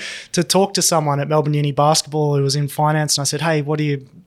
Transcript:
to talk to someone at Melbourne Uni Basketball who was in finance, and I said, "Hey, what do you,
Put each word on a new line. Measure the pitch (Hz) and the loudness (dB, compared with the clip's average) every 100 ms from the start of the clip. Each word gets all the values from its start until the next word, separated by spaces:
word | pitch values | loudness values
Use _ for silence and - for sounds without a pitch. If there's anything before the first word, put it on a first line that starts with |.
| - - - | -8 -14 -6
to | - | -4
talk | 170 185 196 | 0 2 2
to | 196 | 0
someone | - 165 151 143 | 0 2 0 -2
at | 139 | 0
Melbourne | 156 147 | 0 2
Uni | 147 147 | 0 0
Basketball | 139 147 156 - 151 147 143 | 2 2 2 0 -2 0 2
who | |
was | 139 143 | 0 0
in | 143 | -2
finance, | - 151 151 151 - | 0 0 2 0 -2
and | |
I | |
said, | 135 147 | -2 -2
"Hey, | 165 156 | 0 0
what | 143 151 | 0 -2
do | |
you, | 151 139 127 - | -2 -2 -6 -20